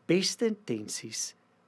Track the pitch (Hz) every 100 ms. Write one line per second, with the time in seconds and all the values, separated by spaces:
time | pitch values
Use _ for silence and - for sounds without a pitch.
0 | - 175 185 - 233 220 - 113 107 -
1 | 110 - - - _ _